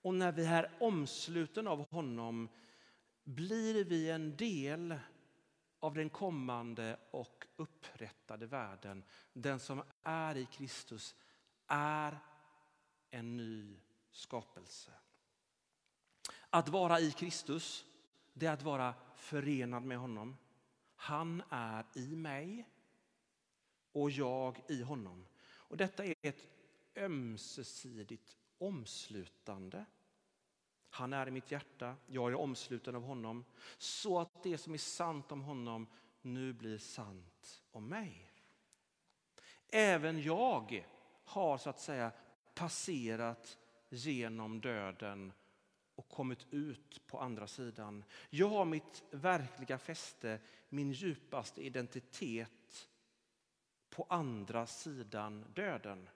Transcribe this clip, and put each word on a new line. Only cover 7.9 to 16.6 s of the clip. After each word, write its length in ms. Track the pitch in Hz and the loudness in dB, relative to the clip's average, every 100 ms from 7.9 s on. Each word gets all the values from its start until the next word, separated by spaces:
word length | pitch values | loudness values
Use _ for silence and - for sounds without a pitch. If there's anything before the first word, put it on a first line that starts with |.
| 127 113 - - 110 113 | -10 -10 -12 -10 -8 -4
världen. 580 | 135 107 98 101 98 95 - - | -4 -4 -6 -8 -8 -10 -20 -16
Den 280 | 127 139 135 | -2 0 0
som 220 | - 139 - - | -2 -6 -6 -8
är 340 | 160 160 160 143 | -2 0 0 0
i 100 | 127 | -4
Kristus 720 | - 135 - - 110 - - - - _ _ - | -6 -8 -8 -10 -10 -10 -14 -20 -20 _ _ 0
är 520 | 147 147 151 151 151 - - - - _ _ _ _ _ | 2 4 2 0 -4 -14 -20 -20 -20 _ _ _ _ _
en 260 | 123 117 120 | -8 -4 -4
ny 400 | 113 110 104 98 _ _ _ | -4 -6 -10 -16 _ _ _
skapelse. 840 | - - 120 - - 95 - - - _ _ _ _ _ _ _ _ _ _ _ _ - - - | -16 -4 -4 -6 -16 -14 -14 -16 -20 _ _ _ _ _ _ _ _ _ _ _ _ -12 -12 4
Att 180 | 170 | 4